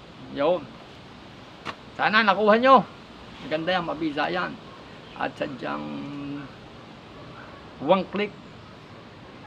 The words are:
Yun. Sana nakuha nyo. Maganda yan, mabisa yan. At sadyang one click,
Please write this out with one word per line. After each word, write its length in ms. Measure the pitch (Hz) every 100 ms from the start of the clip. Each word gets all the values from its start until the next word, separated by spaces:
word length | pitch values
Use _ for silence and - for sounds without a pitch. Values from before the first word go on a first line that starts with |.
| - - 127 135
Yun. 240 | 151 175 131 - - - - - - - - - - - - -
Sana 240 | 156 214
nakuha 380 | 214 185 214 226
nyo. 240 | 262 262 - - - - - - 135
Maganda 240 | 156 165
yan, 120 | 185 160
mabisa 440 | 147 160 143 156
yan. 220 | 180 175 - - - - - - -
At 180 | 139 -
sadyang 460 | 147 131 147 147 151 147 143 143 143 143 135 - - - - - - - - - - - - -
one 240 | 135 190 -
click, 220 | 190 208 - - - - - - - - - - -